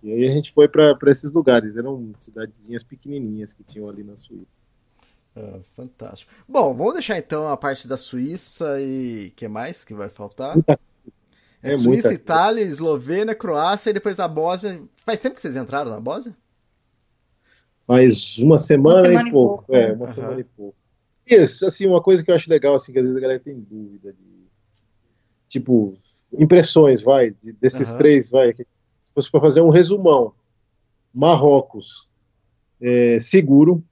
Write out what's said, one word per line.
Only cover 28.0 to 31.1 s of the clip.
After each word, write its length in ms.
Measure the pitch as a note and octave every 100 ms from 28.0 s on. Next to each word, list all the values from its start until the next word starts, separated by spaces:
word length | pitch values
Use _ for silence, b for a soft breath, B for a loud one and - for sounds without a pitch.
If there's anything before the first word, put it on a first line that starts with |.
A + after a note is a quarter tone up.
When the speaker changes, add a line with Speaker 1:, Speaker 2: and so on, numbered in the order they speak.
| D3 C#3+ A#2+
Speaker 1:
vai, 220 | B2+ B2+
que, 120 | A#2 B2 _ _ _
se 140 | _
fosse 160 | - C3+
pra 100 | D3+
fazer 220 | D#3 C#3
um 80 | E3+
resumão, 640 | D#3+ E3+ G3+ F3+ C#3+ A#2 _ _ _ _ _ _ _ _